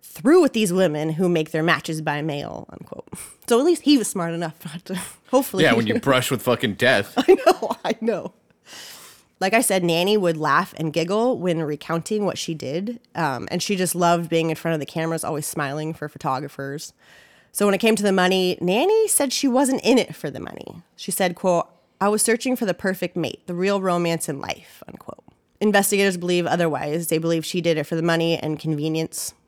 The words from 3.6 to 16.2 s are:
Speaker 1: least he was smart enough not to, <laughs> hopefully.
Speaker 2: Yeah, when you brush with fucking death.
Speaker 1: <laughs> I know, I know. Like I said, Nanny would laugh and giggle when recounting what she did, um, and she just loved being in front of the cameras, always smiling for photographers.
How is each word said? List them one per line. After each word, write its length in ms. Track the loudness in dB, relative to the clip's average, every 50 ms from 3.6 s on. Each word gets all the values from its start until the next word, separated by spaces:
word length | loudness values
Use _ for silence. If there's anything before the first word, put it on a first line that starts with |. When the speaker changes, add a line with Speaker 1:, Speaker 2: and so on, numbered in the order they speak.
| 4
Speaker 1:
least 180 | 4 2 2
he 160 | 4 2 4 4
was 80 | 2
smart 260 | -2 -4 -4 -4 -4 -4
enough 300 | -4 -6 -6 -8 _ -16
not 200 | -14 -14 -14 -10
to, 100 | -8 -8
<laughs> 360 | -8 -8 -12 -16 _ _ 2
hopefully. 320 | 2 2 2 2 0 4 4
Speaker 2:
Yeah, 80 | 6
when 160 | 6 4 2 2
you 100 | 0 0
brush 320 | 2 4 2 4 2 0
with 120 | -4 -2
fucking 320 | 2 0 0 2 0 -4 -2
death. 380 | 2 4 4 4 4 2 0 -2
Speaker 1:
<laughs> 20 |
I 200 | -2 6 6 6 6 6
know, 320 | 2 2 2 0 -6 -6 -4 _
I 120 | -4 -4 -2
know. 320 | -2 -2 -2 -2 -6 -10 _ _ _ _ _ _ _ -20 -20 -20 -18 -18 -20 -20 -20 -20 -20 _ _ _ _ _
Like 120 | -2 2
I 100 | 2 2
said, 200 | 2 4 2 2
Nanny 340 | 2 2 2 2 2 4 2
would 200 | 4 4 2 0
laugh 360 | 2 2 4 4 4 2 0 -4
and 160 | -4 -4 -2
giggle 480 | 0 -2 -2 0 0 0 0 0 0 0
when 200 | 0 -2 0 0
recounting 640 | -2 -4 -4 -8 -4 -4 -4 -4 -2 -2 -2 -2 -2
what 140 | -2 -4 -4
she 160 | -6 -8 -8
did, 460 | -6 -6 -6 -4 -4 -4 -6 -8 -10 _ _ _
um, 320 | -2 -2 -2 -2 -4 -6 -6
and 100 | -6 -4
she 140 | -2 -2 -2
just 220 | -2 0 -2 0
loved 340 | 2 4 4 4 2 0 0
being 200 | 0 0 2 0
in 40 | -2
front 200 | -2 -2 -4 -4
of 60 | -4
the 60 | -4
cameras, 380 | -6 -6 -4 -4 -2 -4 -4 -4
always 220 | -4 -6 -4 -6
smiling 460 | -6 -6 -4 -4 -4 -4 -6 -6 -6
for 160 | -8 -8 -10 -12
photographers. 840 | _ -6